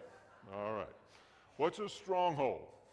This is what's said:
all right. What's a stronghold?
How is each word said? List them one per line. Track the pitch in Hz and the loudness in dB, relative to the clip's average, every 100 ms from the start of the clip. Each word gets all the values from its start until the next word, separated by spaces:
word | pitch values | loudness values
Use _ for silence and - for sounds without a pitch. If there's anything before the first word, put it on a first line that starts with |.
| - - - - 110 | -12 -20 -20 -20 -10
all | 98 104 | -6 -2
right. | 110 92 - - - - - - - | -2 -6 -10 -20 -20 -20 -20 -16 0
What's | 160 170 | 0 2
a | 202 | -6
stronghold? | - 185 185 180 147 131 82 - - - | -6 0 4 4 4 2 0 -6 -18 -20